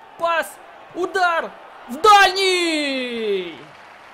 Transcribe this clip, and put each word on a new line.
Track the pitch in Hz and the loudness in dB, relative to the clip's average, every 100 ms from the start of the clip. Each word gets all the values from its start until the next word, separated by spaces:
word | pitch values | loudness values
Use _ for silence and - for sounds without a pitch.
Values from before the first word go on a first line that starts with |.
| - - | -20 -6
Пас! | 339 330 - - - - - - | -2 -2 -4 -10 -20 -20 -14 -8
Удар! | 370 381 349 330 220 - - - - | -4 0 0 0 -6 -12 -20 -20 -16
В | 269 | 0
дальній! | 427 403 381 381 381 359 339 311 285 262 247 233 220 190 175 139 - - - - - | 6 6 6 2 0 0 0 -2 -4 -4 -6 -6 -4 -4 -6 -14 -20 -20 -20 -20 -20